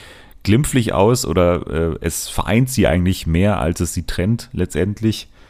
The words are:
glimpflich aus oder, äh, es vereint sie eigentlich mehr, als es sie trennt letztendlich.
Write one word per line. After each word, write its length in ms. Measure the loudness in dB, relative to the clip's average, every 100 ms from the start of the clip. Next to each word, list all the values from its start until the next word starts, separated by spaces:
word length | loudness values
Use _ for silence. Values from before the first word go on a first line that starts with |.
| -20 -20 -20 -6
glimpflich 500 | 2 2 2 0 2
aus 320 | 4 4 2 0
oder, 680 | 2 2 2 -2 -2 -2
äh, 40 | -2
es 260 | -6 -6 -6
vereint 400 | -6 0 0 2
sie 160 | 2 2
eigentlich 380 | 2 0 -2 0
mehr, 320 | 2 2 0
als 200 | -2 -2
es 140 | -4
sie 100 | -6
trennt 460 | -6 -2 -2 -2 -4
letztendlich. 800 | -6 -4 -2 -2 -2 -2 -2 -8 -20